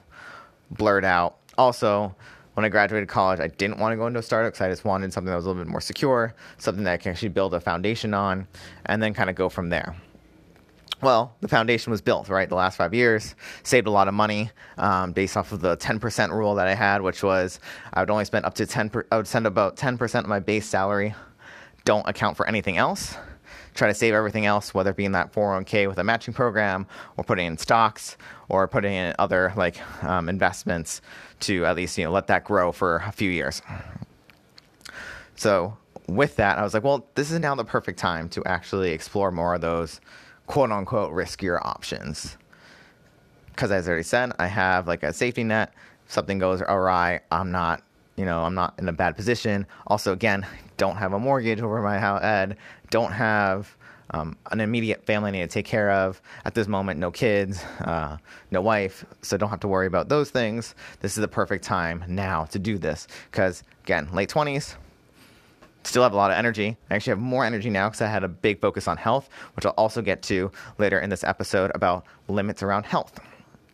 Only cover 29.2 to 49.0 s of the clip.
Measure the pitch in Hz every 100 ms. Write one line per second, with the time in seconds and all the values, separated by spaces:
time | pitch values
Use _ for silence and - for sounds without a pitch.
29.2 | 95 95 90 104 87 - - - - 90
30.2 | 82 95 90 - - 87 80 - - -
31.2 | - - - 95 82 87 90 - 82 92
32.2 | - 92 - 101 87 - 92 82 98 -
33.2 | 101 85 67 - - 92 - - - _
34.2 | _ _ _ - _ _ - - - -
35.2 | - - 110 95 90 110 _ - - 95
36.2 | 143 - 101 78 104 107 131 139 - -
37.2 | 147 165 156 135 117 123 - 90 95 82
38.2 | 85 98 - 87 - 98 92 80 - 104
39.2 | 98 87 85 87 82 85 82 - - -
40.2 | - - - 147 123 104 95 117 87 82
41.2 | 90 - 95 87 - - - 55 57 78
42.2 | 76 - _ - - - - _ _ _
43.2 | _ _ - - 120 98 85 85 82 123
44.2 | 123 - 90 101 92 90 87 87 76 87
45.2 | 123 123 113 110 101 - - _ _ -
46.2 | 98 98 92 92 - 98 92 92 87 87
47.2 | - 82 92 90 85 85 - _ _ -
48.2 | 95 82 82 92 87 - 92 82